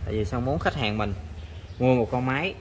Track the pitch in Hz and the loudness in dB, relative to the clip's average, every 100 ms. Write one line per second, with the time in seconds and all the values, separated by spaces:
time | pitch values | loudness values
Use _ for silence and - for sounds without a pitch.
0 | - 107 101 123 127 156 196 151 110 107 | -2 -2 0 0 0 2 0 0 0 0
1 | 101 95 - - - - - - 127 127 | 0 -2 -8 -12 -12 -14 -12 2 4 6
2 | 113 127 127 135 180 - | 4 2 0 0 -2 -4